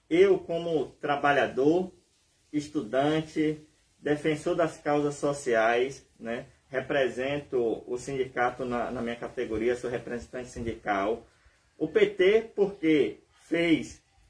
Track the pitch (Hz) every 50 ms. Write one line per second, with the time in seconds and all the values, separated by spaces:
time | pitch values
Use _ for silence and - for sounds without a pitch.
0 | _ - 156 175 196 202 185 185 - - 170 165 170 170 165 147 120 - - -
1 | - 147 143 139 147 143 139 135 117 104 110 120 135 151 165 180 185 185 - _
2 | _ _ _ _ _ _ _ _ _ - - 147 143 - - 151 120 107 120 131
3 | 143 151 156 160 156 - - 156 151 156 156 - - _ _ _ _ _ _ _
4 | - 143 151 147 - 160 151 147 - 175 175 170 165 156 - - - 151 147 147
5 | 147 147 143 - - 143 139 - - 127 117 113 110 113 117 120 127 135 135 -
6 | _ _ _ - 113 113 117 131 139 - _ _ _ - 135 131 127 - 151 143
7 | 131 120 110 123 127 139 143 147 143 - 135 123 117 113 101 95 - - 123 123
8 | - 139 139 131 123 131 - 127 123 123 123 - 131 123 120 120 110 - 120 127
9 | 120 117 120 - 127 110 - 127 120 107 110 107 113 120 123 123 - 120 123 117
10 | - - 123 117 113 - - 127 123 - - 127 117 113 110 - - 107 101 98
11 | 98 107 117 120 - _ _ _ _ _ _ _ _ _ _ - 156 156 - 220
12 | 202 196 - - 180 190 214 226 226 - - - 196 190 - - 160 160 156 147
13 | 120 101 - - _ _ _ _ - - 151 170 170 170 156 127 110 - - -
14 | _ _ _ _ _